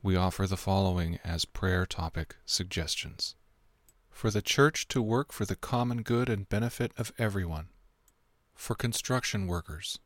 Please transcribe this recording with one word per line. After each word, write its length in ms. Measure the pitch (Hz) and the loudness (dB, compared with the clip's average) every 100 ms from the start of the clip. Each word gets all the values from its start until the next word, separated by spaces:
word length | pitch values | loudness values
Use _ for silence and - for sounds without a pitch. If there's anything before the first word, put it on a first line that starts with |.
We 140 | 98 92 | 4 4
offer 300 | 92 - 98 | 2 2 0
the 100 | 95 | 0
following 640 | - 98 95 90 85 85 | 2 4 4 2 0 -2
as 220 | - 82 | -4 -4
prayer 400 | - - 95 92 | -4 -2 0 2
topic 520 | 90 - 82 - 80 - - | 0 -4 -4 -4 -8 -10 -4
suggestions. 880 | - 95 - 78 - - 85 - - _ _ _ _ _ _ _ | -4 -2 -4 -2 -4 -6 -6 -8 -8 _ _ _ _ _ _ _
For 220 | - 113 | -2 0
the 100 | 104 | 0
church 480 | - - 143 - - | 0 6 6 4 -2
to 140 | 135 | 0
work 280 | 110 120 143 | 2 2 0
for 140 | - | -4
the 120 | 104 - | -4 -4
common 460 | - 123 123 120 | -2 0 2 -2
good 280 | 110 120 123 | 2 2 2
and 180 | 107 98 | 0 0
benefit 440 | 101 117 - 120 - | 0 0 0 -4 -2
of 160 | 113 - | -8 0
everyone. 500 | 113 98 87 80 82 _ _ _ _ _ _ _ _ | 0 0 -2 -4 -8 _ _ _ _ _ _ _ _
For 200 | - - | -14 -6
construction 720 | 113 120 113 - 127 - 104 95 | -2 0 -2 0 0 0 -2 0
workers. 520 | 87 - 76 - - | -2 -2 -10 -8 -10